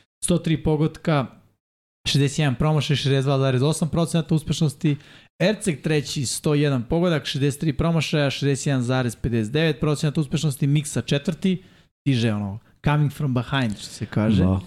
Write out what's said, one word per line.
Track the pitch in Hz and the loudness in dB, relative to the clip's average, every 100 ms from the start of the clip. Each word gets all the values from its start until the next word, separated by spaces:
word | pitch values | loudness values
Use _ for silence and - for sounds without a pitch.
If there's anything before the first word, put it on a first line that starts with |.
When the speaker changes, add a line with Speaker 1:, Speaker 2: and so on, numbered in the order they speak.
| _ _ | _ _
Speaker 1:
sto | - 170 | 0 0
tri | 165 156 | 0 -2
pogotka, | 156 151 156 - - 147 117 - _ _ _ _ _ _ - | 0 0 0 -2 -2 0 0 -8 _ _ _ _ _ _ -2
šezdeset | 139 143 - | 2 2 2
jedan | 151 | 0
promašaj, | 120 156 151 135 135 | 2 2 2 2 0
šezdeset | 135 135 | 2 0
dva | 131 135 | 2 2
zarez | 135 123 | 2 2
osam | 143 151 156 | 2 0 0
procenta | 160 170 170 - | 0 0 0 0
uspešnosti, | 160 - 156 156 - 156 143 - - - - | 0 0 0 0 0 0 0 -4 -20 -14 -2
Erceg | 175 214 202 139 | 0 0 -2 -4
treći, | 156 151 - 147 120 | 0 0 -2 -4 -4
sto | - 160 | -2 0
jedan | 147 147 131 | 2 2 0
pogodak, | 110 165 180 156 - | 0 0 2 0 -2
šezdeset | 139 143 135 | -2 -2 0
tri | 160 | -2
promašaja, | - 165 165 - 156 139 | 0 0 0 0 0 0
šezdeset | - 143 135 151 | 0 -2 0 0
jedan | 135 | 0
zarez | 120 131 120 - | 0 0 -2 -2
pedeset | 123 117 107 | -2 0 0
devet | 151 160 - | 0 0 0
procenata | 151 147 151 151 | 0 0 0 -2
uspešnosti, | 143 156 160 131 139 | -2 -2 -2 0 2
Miksa | 151 143 127 | 2 0 -4
četvrti, | - 143 190 160 190 180 - - _ _ | -2 -2 -2 -2 -2 -2 -6 -20 _ _
stiže | 143 123 117 | 0 2 2
ono, | 104 101 107 - _ | 0 -4 -8 -14 _
coming | - 147 147 | 0 2 2
from | - 147 | 0 -2
behind, | 127 123 139 120 | -2 -2 -2 -2
što | 101 | -4
se | - - 107 | -10 -12 -6
kaže. | - 110 101 | 0 2 4
Speaker 2:
Da, | 92 95 | 4 2